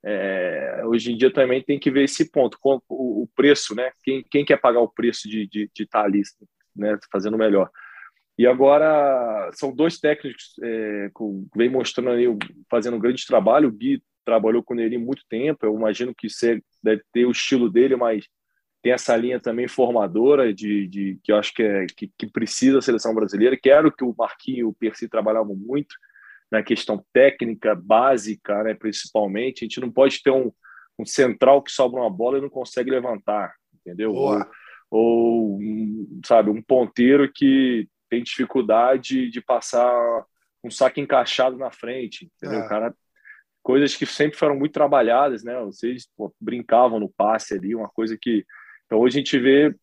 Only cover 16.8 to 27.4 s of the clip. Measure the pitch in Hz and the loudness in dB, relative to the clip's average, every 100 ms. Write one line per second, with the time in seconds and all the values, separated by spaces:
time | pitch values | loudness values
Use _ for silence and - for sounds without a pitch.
16.8 | 110 107 _ 120 123 117 - 131 117 104 | -2 -2 _ 0 0 0 0 0 2 2
17.8 | 131 127 120 107 - _ _ _ _ _ | 2 2 0 -2 -8 _ _ _ _ _
18.8 | 120 123 - 117 123 123 120 117 120 - | -2 0 0 0 0 -4 -4 -4 -6 0
19.8 | 123 120 98 101 127 143 123 95 104 104 | 0 2 0 2 4 4 2 -2 -2 -2
20.8 | 95 98 98 95 - 104 104 - 110 98 | -4 -6 -6 -6 0 0 0 -2 0 0
21.8 | 92 - 101 _ 110 - 113 - 131 135 | -4 -10 -16 _ -10 -6 -6 0 2 4
22.8 | 127 113 113 110 104 101 120 131 131 143 | 2 -2 0 -2 -2 2 2 4 4 6
23.8 | 156 - 127 113 113 - - 123 113 - | 4 0 -6 -4 -6 -6 -10 -4 -6 -4
24.8 | 110 - 110 113 107 110 104 95 107 139 | -8 -6 -6 -2 0 0 -2 -6 -6 -6
25.8 | 147 - _ _ - - _ 110 107 110 | -6 -16 _ _ -20 -20 _ -4 -2 -4
26.8 | - 104 _ 123 139 - | -2 -6 _ 4 4 4